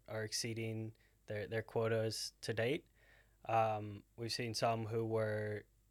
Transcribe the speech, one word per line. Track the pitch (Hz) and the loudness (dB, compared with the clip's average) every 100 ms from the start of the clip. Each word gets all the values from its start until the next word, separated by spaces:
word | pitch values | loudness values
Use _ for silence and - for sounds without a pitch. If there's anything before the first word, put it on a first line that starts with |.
| - | -8
are | 110 | -6
exceeding | 107 - 120 113 113 110 110 - _ _ - | -4 -2 -2 -2 -2 -4 -6 -10 _ _ -6
their, | 107 101 | -4 -2
their | 113 | -2
quotas | - 117 113 113 110 107 - - | 0 0 2 2 2 -2 -6 -8
to | - | -4
date. | 110 117 170 - _ - - - _ - | 0 2 0 -4 _ -20 -20 -20 _ 2
Um, | 113 110 107 104 101 - - | 4 4 2 -4 -8 -12 -6
we've | 117 | -4
seen | - 120 | -2 -4
some | 113 117 113 107 | 2 2 2 0
who | 113 113 | 0 2
were, | 110 107 107 107 104 - _ _ | 2 2 0 -2 -4 -8 _ _